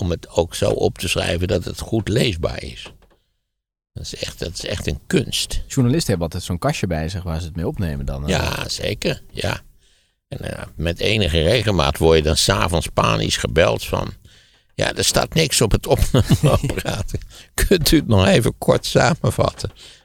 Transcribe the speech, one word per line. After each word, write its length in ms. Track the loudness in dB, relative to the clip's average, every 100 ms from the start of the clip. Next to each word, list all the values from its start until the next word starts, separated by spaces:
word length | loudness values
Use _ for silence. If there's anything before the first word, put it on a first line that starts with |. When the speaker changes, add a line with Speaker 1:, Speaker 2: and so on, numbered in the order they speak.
Speaker 1:
om 100 | -4
het 180 | -4 -2
ook 260 | 0 0
zo 160 | 0 0
op 280 | 0 -2 -2
te 100 | -4
schrijven 400 | -2 -2 -2 0
dat 160 | -2
het 160 | -2 -8
goed 280 | -4 -4 0
leesbaar 540 | 0 0 -2 -4 -6
is. 300 | -10 -14 -18 -20 _ _ _ _ _ _ _ _ _
Dat 100 | -14
is 100 | -12
echt, 240 | -8 -10 -8
dat 140 | -8
is 120 | -8
echt 220 | -6 -4 -4
een 140 | -6 -2
kunst. 560 | -2 0 -4 -4 -4 -2
Speaker 2:
Journalisten 420 | 0 2 2 0
hebben 140 | 0 -2
altijd 160 | -4
zo'n 160 | -6 -4
kastje 280 | -2 -2 -2
bij 220 | -2 -4
zich 140 | -6
waar 180 | -6 -6
ze 60 | -6
het 100 | -6
mee 100 | -6
opnemen 400 | -4 -4 -4 -6
dan, 160 | -4
eh. 60 | -2
Speaker 1:
Ja, 400 | -2 -2 -4 -6
zeker, 540 | -6 -4 -4 -4 -6 -8
ja. 300 | -6 -4 -4 -8 _ _ _ _ _ _
En, 100 | -12 -10 -10
eh, 60 | -12 -4
met 240 | -4 0
enige 420 | 0 2 2 2
regelmaat 560 | 2 2 2 2 2 4
word 180 | 6 6
je 60 |
dan 140 | 4 2
's 120 | 2
avonds 380 | 2 2 0 0
panisch 500 | 0 2 2 0 -2
gebeld 480 | 0 4 4 2
van: 280 | -4 -4 -6 -10 -20 -20 _ _ _
"Ja, 200 | -4 -2
er 100 | 0
staat 300 | 0 0 0
niks 260 | 0 0 2
op 100 | 2
het 160 | 2 2
opnameapparaat. 1300 | 2 4 4 4 4 4 4 0 -4 -4 -4 -4 -8 -10 -20
Speaker 2:
<laughs> 220 | -8 -2 2
Speaker 1:
Kunt 240 | 2 4
u 60 | 2
het 100 | 4
nog 200 | 4 6
even 320 | 4 2 0
kort 280 | 2 2 2
samenvatten?" 840 | 2 4 2 0 0 -2 -2 -8 -10 -20 -20